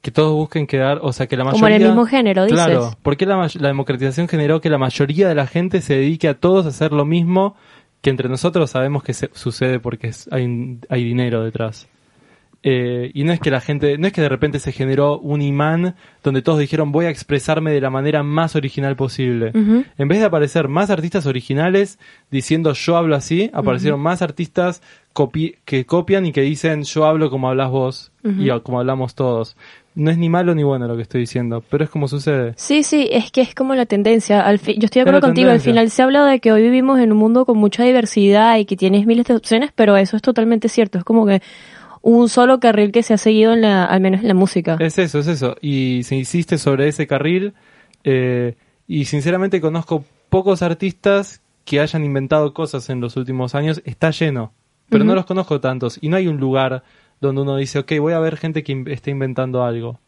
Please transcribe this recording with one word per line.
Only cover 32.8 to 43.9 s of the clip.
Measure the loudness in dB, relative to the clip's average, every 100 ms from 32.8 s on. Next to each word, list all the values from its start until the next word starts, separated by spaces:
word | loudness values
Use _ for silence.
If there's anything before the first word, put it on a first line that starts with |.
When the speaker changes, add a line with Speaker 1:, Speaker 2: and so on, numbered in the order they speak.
Speaker 2:
sí, | 2 0 2
es | 0 0
que | -2
es | -2 -2
como | -2
la | 0 0
tendencia. | 0 2 2 4 2
Al | 4 2
fi-, | 0 0
yo | 2
estoy | 4
de |
Speaker 1:
Es | 4
Speaker 2:
acuerdo | 6
Speaker 1:
la | 4
Speaker 2:
contigo. | 4 6
Al | 4
Speaker 1:
tendencia. | 4
Speaker 2:
final | 4 2
se | 4
ha | 4
hablado | 6 4
de | 4
que | 4
hoy | 4
vivimos | 4 4 4 4
en | 4
un | 4
mundo | 4 4 2
con | 2
mucha | 2 2
diversidad | 2 4 2 2 4 6 6 4
y | 0
que | 0
tienes | 2 2 2
miles | 2 2
de | 0
opciones, | 2 0 0
pero | 2 4 4
eso | 2 0
es |
totalmente | 0 0 2 2 0
cierto. | 0 0 -2
Es | 2
como | 2 4
que | 2 -2 -20 -20 -20 -20 -2
un | 4 4 4
solo | 4 4 4
carril | 4 4 2
que | 2
se | 2
ha | 2
seguido, | 4 4 4
en | 4
la, | 4 2
al | 2